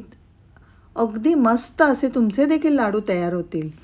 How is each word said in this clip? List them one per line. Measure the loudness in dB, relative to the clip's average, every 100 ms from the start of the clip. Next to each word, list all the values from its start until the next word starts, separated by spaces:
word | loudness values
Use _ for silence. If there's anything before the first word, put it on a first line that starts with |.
| -6 -20 _ _ _ -20 _ _ _ -4
अगदी | -4 -2 0
मस्त | 2 2 2 0 2
असे | 2 2 0
तुमचे | 0 0 2 2
देखील | 2 2
लाडू | 0 0 -2 -2
तयार | -2 -2
होतील. | -4 -6 -8 -8 -12